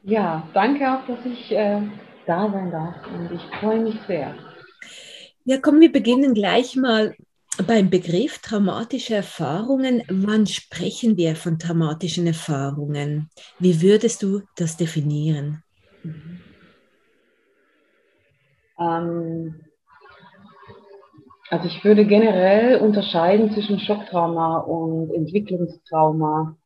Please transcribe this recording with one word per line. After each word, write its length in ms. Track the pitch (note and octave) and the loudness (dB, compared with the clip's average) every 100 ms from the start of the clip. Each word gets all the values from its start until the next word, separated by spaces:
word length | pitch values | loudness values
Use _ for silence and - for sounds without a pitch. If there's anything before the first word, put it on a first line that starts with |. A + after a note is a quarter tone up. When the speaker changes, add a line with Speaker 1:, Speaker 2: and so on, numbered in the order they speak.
Speaker 1:
Ja, 440 | G3 G#3+ F3+ D#3+ E3 | 0 0 0 -4 -2
danke 340 | G3+ G#3+ C#4+ C4+ | 0 2 2 0
auch, 180 | C4 - | -2 -6
dass 100 | A#3+ B3+ | -10 -8
ich, 240 | A#3+ - | -12 -4
äh, 320 | G#3 G#3 G#3 G#3 G#3 - - - | -2 0 -2 -4 -10 -20 -16 -4
da 240 | E3+ G#3+ | -2 -2
sein 200 | G3 F#3 | -2 -6
darf. 240 | E3 E3 E3 - | -6 -8 -10 -14
Und 180 | F#3 E3+ | -10 -10
ich 100 | F3 - - | -10 -12 -6
freue 220 | G#3+ A3 | -2 0
mich 160 | A3+ G#3+ - | -2 -4 -6
sehr. 280 | F3 C3+ D3 - - - _ - - - - - _ | -6 -6 -12 -20 -20 -20 _ -20 -20 -20 -20 -20 _
Speaker 2:
Ja, 140 | - C4+ | -2 0
komm, 220 | D4+ D4 | 4 8
wir 120 | D#4+ | 8
beginnen 420 | C#4 G#3+ B3 C#4 | 6 2 4 4
gleich 420 | A3 G3+ F#3 B3+ C4 | 2 2 2 0 -2
mal 380 | C4 A3 G#3+ - _ _ _ - G3 | 0 2 0 -4 _ _ _ -6 0
beim 220 | A3+ F#3+ | 4 4
Begriff 500 | F#3 E3+ E3+ C#4 - | 2 0 -2 -2 -6
traumatische 760 | - G#3+ G3+ G#2 A#3 C4 - | -6 -2 0 -2 -6 -8 -4
Erfahrungen. 880 | G#3+ G3 - C3+ D#3+ A3+ C4+ C4 B3 - | -4 -4 -6 -4 -4 -2 0 0 0 0
Wann 380 | F#3+ G3+ A3 G#3 | -2 2 2 2
sprechen 680 | - - - F3 - A#3 G#3 | -2 -12 -8 -8 -2 0 2
wir 200 | E3 D#3+ | 2 0
von 220 | F3 D#3+ | -2 -4
traumatischen 680 | E3 E3 D#3 D#3 F3+ F3+ E3+ | -2 0 0 -2 -6 -2 -2
Erfahrungen? 1040 | D#3+ - C#3+ C#3 C#3+ D3 D3 C#3+ D3 D#3 _ - _ | -2 -4 -4 -4 -6 -6 -6 -4 -6 -8 _ -20 _
Wie 220 | F3+ E3 | 2 4
würdest 420 | F#3 G#3+ A#3 - | 6 6 4 -2
du 200 | G3 G3+ G3 - | -4 -4 -6 -6
das 200 | E3 - | -6 -2
definieren? 880 | E3 D#3+ D3 D3 D3+ D3+ C#3+ D3+ _ _ _ _ | -4 -2 -2 -2 -2 -2 -4 -10 _ _ _ _
Speaker 1:
Mhm. 380 | E3 D#3 D#3+ F3+ - _ _ _ _ _ _ _ _ _ _ _ _ _ _ _ _ _ _ _ _ _ _ - | -14 -14 -16 -18 -20 _ _ _ _ _ _ _ _ _ _ _ _ _ _ _ _ _ _ _ _ _ _ -6
Ähm, 840 | E3+ E3 E3+ E3+ E3 E3 E3 D#3 - _ _ _ - - - _ - - - - - - _ - - - - | -2 -2 -2 -4 -6 -6 -8 -12 -20 _ _ _ -20 -20 -20 _ -20 -20 -20 -20 -20 -20 _ -20 -20 -20 -8
also 200 | E3+ F3 | -6 -6
ich 160 | - | -2
würde 200 | G3+ G#3 | 4 6
generell 720 | G#3 G3+ A3+ F#3 F#3 G3+ A#3+ B3+ | 6 6 6 4 4 4 4 4
unterscheiden 720 | G#3+ G#3 G3 E3+ E3+ G3+ A3 | 4 0 0 0 4 4 2
zwischen 260 | G#3 G3+ G3+ | 0 -2 -4
Schocktrauma 800 | - G#3 - F3+ E3+ E3 E3 E3 | -2 -6 -2 -2 -2 0 -2 -2
und 560 | - E3 E3 D#3+ D#3+ | -4 -4 -2 -4 -4
Entwicklungstrauma. 1400 | E3+ D3+ F#3+ G#3 F3+ F3 - _ D#3+ D#3 D#3 D3+ D#3 D#3+ D#3 | -4 -2 -2 -4 -4 -4 -6 _ 2 2 2 0 -2 -4 -8